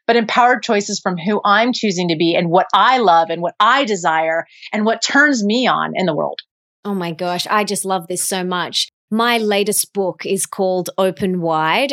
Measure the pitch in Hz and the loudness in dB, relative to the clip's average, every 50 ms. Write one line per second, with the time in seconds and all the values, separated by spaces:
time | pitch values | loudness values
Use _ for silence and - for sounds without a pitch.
0 | _ - 233 240 226 220 - 254 240 247 254 - - - 226 208 208 - 202 - | _ 0 2 2 0 2 2 4 4 4 4 2 0 -2 -2 -2 -2 -2 -6 -6
1 | - 196 180 175 156 196 208 196 - 208 202 208 233 254 240 - - 214 180 175 | -4 -4 -4 -4 -2 -2 -2 0 2 2 4 4 2 2 0 0 -2 -2 0 0
2 | 180 180 165 151 175 165 165 170 180 170 165 185 175 - - 196 202 240 262 254 | 0 0 0 0 0 2 2 2 0 2 2 2 2 2 2 2 4 4 4 4
3 | 233 185 170 165 165 160 165 165 170 170 - - 208 220 254 277 285 214 214 185 | 4 4 4 4 4 2 -2 -4 -4 -4 -2 2 2 4 4 2 2 0 -2 -2
4 | 165 170 160 160 160 160 160 165 165 - _ - - - - 214 214 220 226 226 | 0 0 0 0 0 -2 -2 -4 -4 -8 _ -20 -14 -8 -6 -2 0 0 0 -2
5 | - - - 277 294 294 277 233 202 202 214 247 254 196 151 156 160 160 156 - | -2 0 2 4 4 4 2 0 0 0 0 2 2 2 2 0 -2 -4 -2 -2
6 | 190 175 151 156 151 143 - - - _ _ _ _ _ _ _ - 202 202 190 | -2 0 0 -2 -2 -4 -6 -10 -16 _ _ _ _ _ _ _ -10 -8 -6 -4
7 | 175 170 165 160 185 175 180 175 - - 208 214 208 202 208 190 - 190 190 185 | -4 -6 -6 -6 -4 -4 -4 -4 -4 -2 0 0 0 0 -2 -4 -4 -2 -4 -4
8 | 170 - 180 180 - - 196 185 180 185 180 175 170 143 - - - - _ _ | -4 -6 -6 -6 -4 -4 -4 -4 -2 -2 -4 -4 -4 -4 -4 -4 -6 -6 _ _
9 | _ _ 208 220 233 240 240 233 220 208 202 202 208 214 196 - - - - 202 | _ _ -2 0 2 2 2 0 0 0 0 0 0 0 0 -2 -4 -4 -4 -4
10 | 190 180 165 - - - 190 190 - - - - 196 185 185 180 175 - - - | -2 -2 -4 -6 -4 -4 -4 -4 -4 -4 -4 -2 -2 0 0 -2 -2 -4 -2 0
11 | 190 190 185 - 208 190 185 180 165 165 160 156 156 160 165 214 269 269 | 0 0 0 -2 -2 -2 -2 -2 -2 -2 0 0 2 2 2 2 0 -2